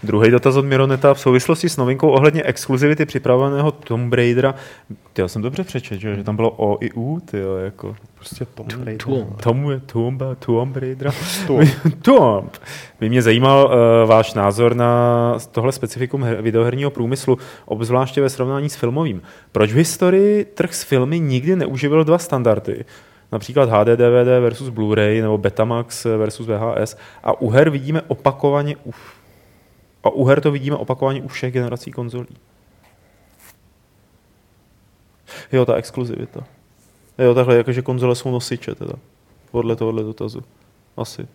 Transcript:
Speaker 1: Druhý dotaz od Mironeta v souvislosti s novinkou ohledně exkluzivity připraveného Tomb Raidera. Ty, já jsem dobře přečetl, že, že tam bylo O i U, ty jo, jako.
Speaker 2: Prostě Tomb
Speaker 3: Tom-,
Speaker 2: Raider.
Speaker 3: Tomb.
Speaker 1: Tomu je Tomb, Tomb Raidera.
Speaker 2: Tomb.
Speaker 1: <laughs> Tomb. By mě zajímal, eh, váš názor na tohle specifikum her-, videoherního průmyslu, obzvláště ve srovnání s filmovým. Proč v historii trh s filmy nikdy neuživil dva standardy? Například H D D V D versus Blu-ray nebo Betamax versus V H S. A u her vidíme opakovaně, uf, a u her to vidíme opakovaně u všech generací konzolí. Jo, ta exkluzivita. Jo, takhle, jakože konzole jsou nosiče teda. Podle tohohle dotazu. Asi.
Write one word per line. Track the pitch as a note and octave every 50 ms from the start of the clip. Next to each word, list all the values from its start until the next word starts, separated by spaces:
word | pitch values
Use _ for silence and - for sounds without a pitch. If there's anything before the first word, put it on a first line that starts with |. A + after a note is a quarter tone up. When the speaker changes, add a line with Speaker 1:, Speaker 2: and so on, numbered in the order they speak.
| -
Speaker 1:
Druhý | G#2+ G#2 G#2 A2+ A2
dotaz | A#2+ B2 B2 C#3 C3
od | C#3 C3+
Mironeta | C#3 C#3 C3 C3+ C3+ C3+ C3 C#3 C#3+ C#3
v | C#3
souvislosti | - C3+ B2 B2+ B2 - E3 D#3+ - F3
s | - -
novinkou | B2+ B2 C3 C3+ - D#3
ohledně | C3 C3+ C#3 D#3 D3 D#3+ D3+
exkluzivity | C3+ B2 - - - C3+ B2+ C#3 D3 D3+ D3+ D#3
připraveného | D3 - C3+ - B2+ B2 B2+ C3+ C#3 C#3+ C#3 D3 D3+
Tomb | D3 - - - A#2 A#2 B2 A#2+ B2
Raidera. | B2 A#2+ A#2+ A#2+ B2 B2+ C3+ C3 C3 - - - - _ _ G#2+ - _ _ _
Ty, | -
já | F#2+ F#2
jsem | - A2+
dobře | G#2 B2 C#3 E3 F#3+
přečetl, | - - C3 - - G#2+ F#2+
že, | G2 A2 G2+
že | G2+ G2+
tam | G#2 G#2+
bylo | G#2+ A#2 A2+ - -
O | G#2+ G#2 G#2 - A2+
i | A2+
U, | - A#2+ A#2 B2+ D#3 E3+
ty | F3 - - G#2
jo, | G2 F#2+ F#2+
jako. | F#2 F#2+ G2 G2+ - - G2 G#2+ G#2 - - _
Speaker 2:
Prostě | _ - - - - B2+
Tomb | - _ - A2 A2
Speaker 3:
Tom-, | A2 B2 B2
Speaker 2:
Raider. | A#2 A2 G#2+ -
Speaker 3:
Tomb. | B2+ C3+ C3 G#2+ G#2 G2+ G2+
Speaker 1:
Tomu | - A#2+ A#2 C3 C#3+ D3
je | C#3 C3
Tomb, | C3 - - A#2 A#2 A#2+ C3 C3 C3 C3 B2+ B2
Tomb | - - A#2 A2+ B2 C#3 C3 C3+
Raidera. | C3 B2+ C3 C3 C3 C#3+ C3+ - D#3+ F3+ F3+ F#3+ G3 E3
Speaker 2:
Tomb. | C#3 B2 D#3 D3 B2+ - -
Speaker 1:
<laughs> | D#3+ - -
Tomb. | - A#3 C#4 B3+ D#3+ A#2+ G#2+ G2 - - - - - - - - - - _ _
By | A2 G#2+
mě | A#2+ B2+
zajímal, | A#2 A#2 A2 A#2 B2+ C3+ C3+ C#3 C#3 A#2+ A2+
eh, | B2 A#2 A#2 A2+ A#2 A2+
váš | A2 A2+ A2 A2 - -
názor | A2 G2+ G2+ G2+ G#2+ A#2+ A#2+ A#2
na | A#2+ A#2+ A#2+ A#2+ A#2+ A#2+ A#2+ A#2+ A#2 A#2 A#2+ A#2 A#2 A#2+ -
tohle | _ - A2+ C3
specifikum | C3 - - A2 - A#2+ B2+ B2 - C#3 C3
her-, | A#2+ A#2 G2+
videoherního | G#2+ A2+ A2 A2+ A#2 A#2+ B2 C3 C#3+ C#3+
průmyslu, | C3+ - A#2 A#2 C3 C3+ - - B2+ A#2+ - - - - -
obzvláště | - - G#2+ A#2 A2 B2 B2+ C3+ C3 C3 -
ve | C#3 C3+
srovnání | C3+ - B2+ B2+ C3+ C#3 C#3+ D3
s | -
filmovým. | - - A#2+ B2 D3 E3 D3+ G2+ F2+ - - - - _ _
Proč | _ - G#2+ G#2+ A2
v |
historii | C3+ E3+ E3 - - F#3 F3+ F#3 F#3+ G3 G#3 G#3 G#3 G3+
trh | G3+ - - - F3 -
s | - -
filmy | - C#3+ B2+ B2+ C3+ D#3+ E3+
nikdy | E3 C#3+ C3 B2+ B2+ D#3+ F#3+
neuživil | F#3 D3 - C3+ B2+ C#3+ C#3+ D3 D#3+ D#3+
dva | D3 E3 F3
standardy? | E3+ - - C3 A#2+ A#2 G#2+ G#2+ - - G2+ A#2 A2+ _ - - _ _ _ _ _ _
Například | - A2+ G#2 - B2+ C#3+ C3+ A#2
H | A2+ G#2 G#2+
D | A2+ A#2 A#2
D | A#2+ A#2+
V | A#2+ B2 B2
D | B2 B2+ B2
versus | B2 A#2 A2+ A2+ C#3 C3
Blu-ray | A#2 A2 A2 G#2 G#2+ G#2+ G#2+ G#2 G#2+ A2+
nebo | A2+ G#2+ G#2+ G#2
Betamax | G2 G2+ G2 - A2 A#2 A#2 A#2 A#2+ A#2+ - - -
versus | A#2 A2+ A2 G#2+ G#2+ - - A#2 A2+
V | A2 G#2
H | A2 A#2 - -
S. | G#2 A2+ - - - - - - -
A | - - -
u | C3 A2+
her | G#2+ C3 D3+ D#3+
vidíme | D3 C#3+ C3 C#3 D#3 D#3+ D3 -
opakovaně, | C3+ - - C#3 C3+ C3+ - C#3+ C#3 C#3+ C#3+ D3 D3 - -
uf, | - A2+ - - - - _ _ _ _ _ _ _ _ _ _ _ _ _ _ _ _ _ -
a | G2+
u | - - C3+
her | B2+ C#3 C#3
to | C#3+ D#3
vidíme | C#3+ C#3+ C3+ C#3 D3
opakovaně | - A2+ - C3 - C#3 C3+ C3+ C#3
u | - -
všech | - - - B2+ B2
generací | C3 B2 A#2+ A#2+ A#2+ - -
konzolí. | - - B2 A#2+ A#2 B2 A#2+ - - _ _ _ _ _ _ _ _ _ _ _ _ _ _ _ _ _ _ _ _ _ _ - _ _ _ _ _ _ _ _ _ _ _ _ _ _ _ _ _ _ _ _ _ _ _ _ _ _ _ _ _ _ _ _ _ _ _ _ - - - -
Jo, | - C3 B2
ta | - A#2+
exkluzivita. | - A#2 - - - B2 A#2+ A2+ - A#2+ A#2+ - - C3 - _ _ _ _ _ _ _ _ _ _ _ _ _ -
Jo, | B2+ B2 A#2+
takhle, | B2+ B2 B2 B2 A#2+
jakože | A#2 C3 B2 B2+
konzole | C3 - B2+ B2+ B2+ B2 B2
jsou | B2 - C3+
nosiče | B2 B2 B2 - B2+ A#2 - - G#2+
teda. | _ - - - - _ _ _ _ _ _ _ _ _ _
Podle | - A#2+ A#2 A2+ A2+
tohohle | A2 A#2 A2+ A2+ A2+ G#2+
dotazu. | G#2+ A2 - G#2+ A2 A2 B2 B2+ _ _ _ _ _ _ _ _ _ _ -
Asi. | A#2 - - - - - _